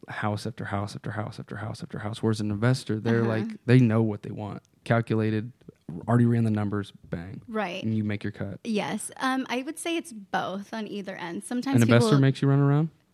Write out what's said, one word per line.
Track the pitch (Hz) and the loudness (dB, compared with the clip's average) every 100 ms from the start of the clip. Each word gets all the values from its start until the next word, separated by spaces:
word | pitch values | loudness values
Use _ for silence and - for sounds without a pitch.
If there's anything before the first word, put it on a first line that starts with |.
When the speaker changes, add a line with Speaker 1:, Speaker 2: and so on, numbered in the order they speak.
| - | -12
Speaker 1:
house | - 107 107 110 | -4 -2 -2 -6
after | - - | -8 -6
house | 101 101 - | -4 -4 -8
after | 110 | -8
house | 104 110 - | -6 -8 -10
after | - 104 | -12 -10
house | 107 - | -10 -10
after | - 110 | -12 -10
house. | 107 117 | -8 -2
Whereas | 110 107 | -2 0
an | 104 | -2
investor, | 101 120 127 - 107 | 0 2 2 -2 -2
they're | 113 117 | 0 2
Speaker 2:
Uh-huh. | 113 | 2
Speaker 1:
like, | 110 226 220 - | 0 -4 -2 6
they | 131 | 8
know | 117 113 | 8 4
what | 110 104 | 2 -2
they | - | -8
want, | - 104 - - _ - | -8 -8 -10 -16 _ 0
calculated, | 117 113 110 110 107 120 - - - - 87 101 | 2 2 0 0 -2 -4 -12 -20 -18 -14 -6 2
already | 120 117 | 4 6
ran | 117 113 | 4 2
the | |
numbers, | 107 104 104 98 - - | 0 -2 -4 -6 -14 -12
bang. | 90 87 - - | -10 -10 -14 -8
Speaker 2:
Right. | 220 190 180 | -6 -6 -4
Speaker 1:
And | 113 110 | -2 -2
you | 107 | -2
make | 104 | -4
your | 101 | -6
cut. | - 98 - | -8 -8 -8
Speaker 2:
Yes. | - - - 214 - - | -4 -4 -2 -6 -8 -6
Um, | 262 262 254 | -4 -2 -4
I | 247 | -6
would | 269 311 | -6 -6
say | 339 330 | -4 -4
it's | - | -6
both | 220 196 185 165 196 202 | -12 -6 -4 -4 -6 -8
on | 220 208 | -8 -8
either | 202 190 - | -8 -8 -10
end. | 170 185 | -10 -10
Sometimes | - 247 254 269 | -6 -4 2 4
Speaker 1:
An | |
investor | 113 117 - | 6 6 6
Speaker 2:
people | 143 | 6
Speaker 1:
makes | 135 131 | 4 4
you | 139 | 4
run | 139 | 4
around | 139 147 160 - _ | 4 4 0 -4 _